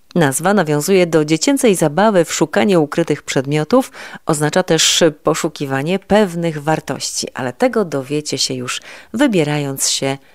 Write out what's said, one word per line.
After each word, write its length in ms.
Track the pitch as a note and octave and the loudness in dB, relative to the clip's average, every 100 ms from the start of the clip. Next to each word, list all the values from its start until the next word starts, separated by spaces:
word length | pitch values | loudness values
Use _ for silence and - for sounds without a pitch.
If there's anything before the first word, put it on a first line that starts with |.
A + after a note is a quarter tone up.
| _ | _
Nazwa 400 | F3+ D3 C3 E3+ | 0 0 0 0
nawiązuje 520 | G3+ D#3 D3 D3 F#3+ F3 | 2 2 0 2 2 4
do 180 | D#3+ | 2
dziecięcej 500 | D3+ D#3+ - C#4 B3 | 2 0 2 2 2
zabawy 500 | F3+ D#3 D3+ A3 F#3+ | 2 2 2 4 4
w 80 | D#3+ | 2
szukanie 480 | - D#3 G3+ G#3+ F3+ | 0 0 2 2 2
ukrytych 420 | D3 - E3+ D3 | 2 0 -2 -4
przedmiotów. 680 | - D3 C3 D3+ D3+ B3+ B3+ - - - - | -2 -4 -2 -2 2 2 0 -10 -18 -10 -4
Oznacza 360 | D3+ D3+ F#3 | -2 0 0
też 420 | F3+ D#3+ - - E3 D3 | 2 2 2 4 2 2
poszukiwanie 760 | - D#3+ E3 - C#3 C3+ D3+ F#3+ | -2 -2 -4 -6 -4 -4 -2 -4
pewnych 640 | - G3+ G3+ E3+ E3+ D3+ | 2 2 2 0 -4 -2
wartości, 640 | D3 D#3 - C3+ - - - | -2 -2 -2 -8 -6 -8 -8
ale 180 | - B2+ | -6 -8
tego 320 | - B3+ A#3+ | -2 0 0
dowiecie 540 | F3+ C#3+ C3 D3 D3 C3+ | -2 -4 -4 -6 -4 -6
się 160 | - | -4
już 260 | C3 B2 - - - - | -6 -8 -10 -12 -20 -12
wybierając 800 | A3+ C#4+ F#3+ D3 D3 C#3 C3+ - | -2 2 2 0 0 -4 -4 -4
się 280 | - C3+ C3+ _ | -2 -4 -4 _